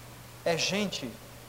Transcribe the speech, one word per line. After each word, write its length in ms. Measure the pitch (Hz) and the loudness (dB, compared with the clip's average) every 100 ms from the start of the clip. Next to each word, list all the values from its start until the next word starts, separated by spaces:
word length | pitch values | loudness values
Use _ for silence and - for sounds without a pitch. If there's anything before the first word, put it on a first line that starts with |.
| - - - - 170 | -12 -12 -12 -2 2
É 100 | 160 | 4
gente 560 | - 196 196 - 123 107 - - | 4 4 2 0 -4 -6 -10 -14